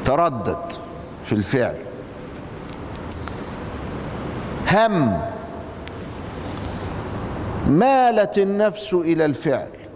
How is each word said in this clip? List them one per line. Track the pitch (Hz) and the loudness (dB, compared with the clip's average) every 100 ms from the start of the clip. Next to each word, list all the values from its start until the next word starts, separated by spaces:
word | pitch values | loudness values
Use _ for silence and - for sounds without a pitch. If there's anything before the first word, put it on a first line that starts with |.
تردد | - 143 170 123 104 - - - - - - - | 4 4 4 2 -4 -4 -6 -10 -12 -14 -14 -12
في | - | -2
الفعل. | 107 95 131 107 71 - - - - - - - - - - - - - - - - - - - - - - - - - - - - - | 0 2 2 2 -2 -10 -12 -14 -14 -12 -12 -12 -12 -12 -12 -10 -10 -8 -8 -8 -8 -10 -10 -10 -8 -8 -8 -8 -8 -8 -8 -8 -4 2
هم، | 196 226 190 127 87 - - - - - - - - - - - - - - - - - - - - - - - - - | 6 6 6 4 2 -4 -8 -10 -12 -12 -12 -12 -10 -10 -10 -10 -8 -8 -8 -8 -6 -6 -6 -6 -6 -6 -6 -6 0 6
مالت | 147 254 269 247 214 196 202 | 6 8 8 6 6 4 4
النفس | 196 202 214 214 - | 4 6 4 2 0
إلى | 180 165 160 | 2 4 4
الفعل. | 156 131 160 120 - - - | 4 4 2 0 -2 -12 -18